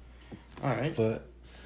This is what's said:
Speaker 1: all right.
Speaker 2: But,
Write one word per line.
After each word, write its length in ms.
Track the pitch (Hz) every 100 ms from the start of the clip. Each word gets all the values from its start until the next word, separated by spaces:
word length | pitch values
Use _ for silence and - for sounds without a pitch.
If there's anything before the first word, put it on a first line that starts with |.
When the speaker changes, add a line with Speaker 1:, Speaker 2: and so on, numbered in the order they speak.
| - - - - - -
Speaker 1:
all 80 | 139 113
right. 180 | 139 -
Speaker 2:
But, 300 | 110 113 - - - -